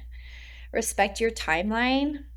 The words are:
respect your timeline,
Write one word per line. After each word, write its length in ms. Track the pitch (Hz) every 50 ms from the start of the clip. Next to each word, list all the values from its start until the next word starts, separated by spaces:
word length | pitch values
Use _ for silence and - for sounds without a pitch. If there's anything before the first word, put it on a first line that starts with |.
| - - - - - - - - - - - - - -
respect 480 | - 226 226 - - - 196 214 208 -
your 120 | 226 226
timeline, 880 | 226 - - - 160 170 196 214 220 233 247 254 269 269 285 294 294 277 - - -